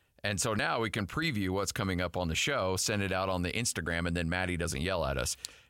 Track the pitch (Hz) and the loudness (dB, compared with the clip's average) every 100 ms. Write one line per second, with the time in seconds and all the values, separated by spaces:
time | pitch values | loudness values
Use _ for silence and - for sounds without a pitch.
0 | _ _ 101 101 117 107 156 139 113 113 | _ _ -4 0 0 0 0 0 0 -2
1 | 95 - 165 107 92 95 95 - 98 90 | -2 -2 -2 0 0 0 0 0 0 0
2 | 90 90 87 80 - 135 95 92 - 104 | 0 0 0 0 0 2 0 0 0 0
3 | 98 92 95 92 90 - 120 - 82 85 | 0 0 0 0 0 0 -2 -2 -2 0
4 | 87 85 82 90 92 87 82 71 85 92 | 0 0 2 0 0 0 -2 0 0 0
5 | 69 65 62 - - - | 0 0 -2 -4 -8 -12